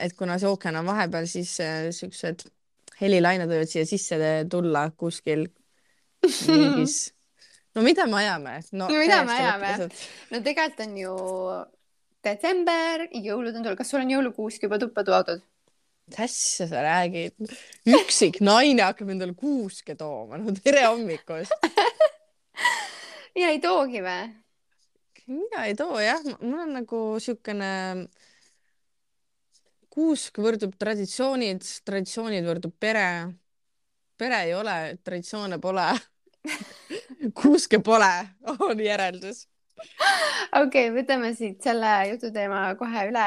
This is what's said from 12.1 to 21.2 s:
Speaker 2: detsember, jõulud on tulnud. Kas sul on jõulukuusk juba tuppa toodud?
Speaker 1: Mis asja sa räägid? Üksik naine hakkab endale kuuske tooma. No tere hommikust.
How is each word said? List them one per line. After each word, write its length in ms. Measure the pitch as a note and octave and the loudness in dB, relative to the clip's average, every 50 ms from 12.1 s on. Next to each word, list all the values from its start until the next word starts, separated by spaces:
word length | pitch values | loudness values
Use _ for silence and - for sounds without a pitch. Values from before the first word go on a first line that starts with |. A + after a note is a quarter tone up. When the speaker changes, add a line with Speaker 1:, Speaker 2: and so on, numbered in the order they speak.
| _ _ - | _ _ -4
Speaker 2:
detsember, 800 | G#3 G#3 G#3 - E4+ F#4+ F4+ E4+ E4+ E4+ E4 D#4+ E4 E4 D#4+ E4+ E4 - | -4 -4 -2 -2 0 0 2 2 2 2 2 0 -2 -2 -4 -6 -8 -8
jõulud 420 | A#3+ G3 G#3+ G3+ B3 A#3+ A3+ A3 | -10 -6 -6 -6 -4 -6 -6 -6
on 80 | A#3 A3+ | -6 -6
tulnud. 140 | A3+ F#3+ - | -6 -4 -4
Kas 140 | B3 - C#4 | -6 -4 -2
sul 100 | C#4 B3+ | -2 0
on 100 | C4 C4+ | 2 2
jõulukuusk 520 | C4+ C4+ A#3+ - - A3 A3+ - - - | 2 0 0 -2 -4 -8 -8 -6 -4 -4
juba 140 | G3 G#3+ G#3 | -2 0 0
tuppa 240 | B3 A#3 - G#3 F#3+ | -2 -2 -2 -2 2
toodud? 400 | G3 F#3 F#3 F#3 - E3+ F3+ _ _ _ _ _ _ _ _ _ _ _ _ _ _ | 4 4 4 4 2 -4 -8 _ _ _ _ _ _ _ _ _ _ _ _ _ _
Speaker 1:
Mis 80 | - - A3+ | -6 -6 -6
asja 420 | B3 - - - - - - F3+ | -4 -2 -2 -2 -2 -2 -2 -4
sa 140 | E3 D3+ B2+ D3 | -4 -2 -2 0
räägid? 680 | D#3 E3 F3+ F3+ F3 F#3 E3+ E3 - _ - G#3+ - B3 - - - - _ - | 2 2 2 2 0 -2 -4 -8 -8 _ -10 -12 -12 -12 -16 -20 -20 -18 _ 4
Üksik 540 | A3+ B3+ D#4 F#4+ - - - G#3+ E3 F3 - G3+ | 6 8 8 6 4 4 4 4 4 4 4 6
naine 400 | G3+ G#3+ A#3+ C#4 D4 C4 A3+ G3 | 8 8 8 8 8 6 6 4
hakkab 300 | F#3 G3 - G#3 G3 F#3+ | 2 2 -2 -8 -6 -6
endale 240 | F#3 F#3 F3+ F3 | -4 -4 -6 -6
kuuske 580 | - C4 D4 C#4+ B3+ G#3 F#3+ - - - - D3 | -6 -4 -2 -2 -2 -4 -6 -10 -12 -12 -12 -10
tooma. 460 | - D#3 D3+ C#3 A2 A2+ A2 B2+ E3 | -10 -8 -8 -8 -10 -10 -10 -10 -8
No 120 | G#3+ A3 G3 | -4 -6 -6
tere 300 | F#3+ - C4+ C#4+ C#4 B3 A3 | 2 4 4 6 6 6 4
hommikust. 640 | A#3 A#3+ A3+ F#3 D#3+ - | 4 2 -2 -6 -6 -8